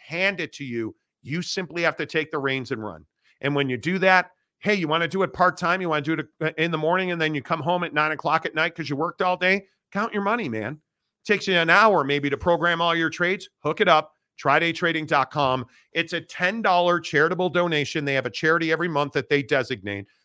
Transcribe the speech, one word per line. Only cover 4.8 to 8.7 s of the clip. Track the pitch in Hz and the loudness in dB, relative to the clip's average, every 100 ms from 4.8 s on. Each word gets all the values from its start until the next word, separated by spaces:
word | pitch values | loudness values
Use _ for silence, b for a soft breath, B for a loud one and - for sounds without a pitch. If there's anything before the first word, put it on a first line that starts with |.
| 156 | 0
wanna | 165 165 | 0 0
do | 190 | -2
it | 185 | -2
part-time, | - 180 175 170 185 | 2 2 2 -2 0
you | 175 | 0
wanna | 151 | -2
do | 143 | 0
it, | 160 156 - | -2 -4 -6
uh, | 156 156 | -6 -2
in | 170 | -2
the | 160 | 0
morning, | 156 185 185 | 0 0 0
and | 170 | -2
then | 156 147 | -2 -2
you | |
come | - 165 | -4 -4
home | 147 180 | 0 -2
at | 165 | -2
nine | 147 156 | 0 0
o'clock | 151 147 160 180 | -2 0 0 -2
at | 156 | -2
night | 165 | -2